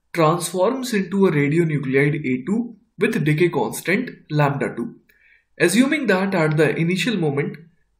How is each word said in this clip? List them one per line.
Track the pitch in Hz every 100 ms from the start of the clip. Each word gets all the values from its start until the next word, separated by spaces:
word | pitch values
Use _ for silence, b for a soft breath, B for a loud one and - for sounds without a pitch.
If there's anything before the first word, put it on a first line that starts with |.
| _
transforms | 170 156 175 - 185 202 262 247
into | 202 175 196 190
a |
radionuclide | 147 143 165 160 143 131 135 151 -
A | 127 127 180
two | 220 - - _ -
with | 226 226
decay | 151 151 175
constant | 139 113 - - 208 - - -
lambda | 151 139 135 101 117
two। | - - _ b b b b -
Assuming | 175 214 277 311 226
that | 185 196 185
at | 156 151
the | 139 -
initial | 165 185 254 196
moment | 156 139 175 - - _ _